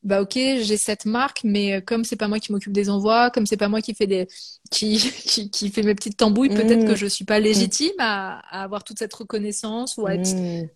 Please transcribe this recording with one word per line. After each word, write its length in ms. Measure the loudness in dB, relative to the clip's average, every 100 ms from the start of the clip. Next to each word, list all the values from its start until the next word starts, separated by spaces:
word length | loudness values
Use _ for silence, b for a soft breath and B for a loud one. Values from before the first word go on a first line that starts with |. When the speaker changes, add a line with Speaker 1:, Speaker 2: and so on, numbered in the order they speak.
Speaker 1:
Bah, 160 | 0 0
ok, 100 | 0
j'ai 420 | 0 2 2 0 0
cette 280 | -2 -4 -2
marque, 360 | 0 -2 -2
mais, 300 | 0 2 0
euh, 60 | -2
comme 240 | -2 -2
c'est 120 | -2 -2
pas 100 | -2
moi 100 | -2
qui 100 | -2
m'occupe 200 | -6 -2
des 160 | 0 0
envois, 400 | 2 4 6 4
comme 160 | 4 0
c'est 100 | 2
pas 120 | 0
moi 120 | 0
qui 140 | -2
fais 120 | -2 0
des, 180 | 0 -2 B B B -6
qui, 260 | -2 0 0
<laughs> 260 | 0 -4 -4
qui, 240 | -2 -4
qui 200 | -4 -4
fait 120 | 0
mes 120 | 0
petites 220 | 0 -4 2
tambouilles, 320 | 4 4 4
peut-être 360 | 4 4 6
Speaker 2:
Mm. 40 | 4
Speaker 1:
que 80 | 2
je 100 | 0
suis 180 | -4
pas 140 | 0 2
Speaker 2:
Mm. 40 |
Speaker 1:
légitime 480 | 4 4 2 0 -2 0
à, 400 | -2 -2 -6 -10 -12 -10
à 20 |
avoir 180 | -8 -8
toute 140 | -10 -10
cette 160 | -10
reconnaissance 840 | -10 -8 -6 -4 -6 -6 -6 -6 -4
ou 100 | -2
à 80 |
être, 200 | -2 0
Speaker 2:
Mm. 340 | -2 -2 -4 -6